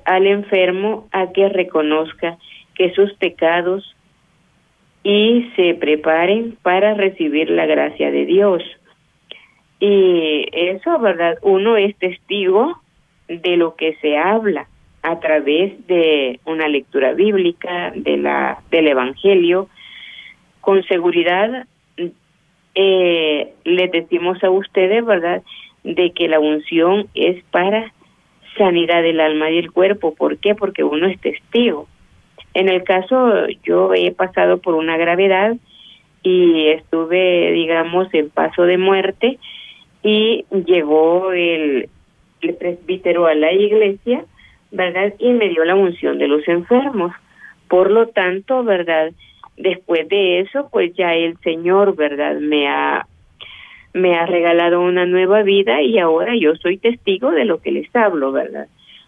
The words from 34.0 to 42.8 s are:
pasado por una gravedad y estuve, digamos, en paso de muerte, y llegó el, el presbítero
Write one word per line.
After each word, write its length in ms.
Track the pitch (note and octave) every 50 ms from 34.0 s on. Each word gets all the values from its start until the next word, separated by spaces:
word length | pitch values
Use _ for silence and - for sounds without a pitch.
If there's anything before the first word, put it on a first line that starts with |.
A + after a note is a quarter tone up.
| F3 F3+
pasado 480 | F3+ - F#3 F#3 - F3+ F3+ F3+ F3+ F3+
por 160 | - F3+ E3
una 240 | D#3+ D#3+ E3 E3 D#3+
gravedad 580 | E3+ E3+ F3 F3+ G3 F#3+ F#3+ F#3 G3+ A3 A#3+ A#3+ _ _ - - - - - _ _ _ _ _
y 440 | - F#3 F#3 F3+ F3 E3+ E3 D#3+ D#3
estuve, 840 | D3+ D#3 D#3 - - - E3 E3 D#3+ F3+ F#3 F#3 F3+ F3 F3 E3+ E3+
digamos, 600 | E3+ E3+ E3 D#3+ E3 E3 E3 E3 F3 F#3 F#3 F#3
en 160 | - D#3 D3 D3
paso 360 | - - D#3+ D#3+ - F3+ F3
de 120 | F3+ F3+
muerte, 600 | F3+ F#3 F#3+ G3 F#3+ F#3+ F#3+ G3 - A3+ B3 C4 - - - - - - - - _ _ _ _ _
y 420 | - G#3+ G#3+ G#3+ G#3+ A3+ A#3 - - - G3 F#3+ F3
llegó 640 | E3+ F3+ E3+ D3+ D3 D#3 D#3 D#3+ E3 F3 F3+ F#3 F#3+
el, 560 | F3+ F3 F3 E3+ E3 D#3+ D#3 D3 C3+ A#2+ - - _ _ _ _ _ _ _ _ _ -
el 140 | E3 F3 F3
presbítero 720 | - F3+ F3 F3 -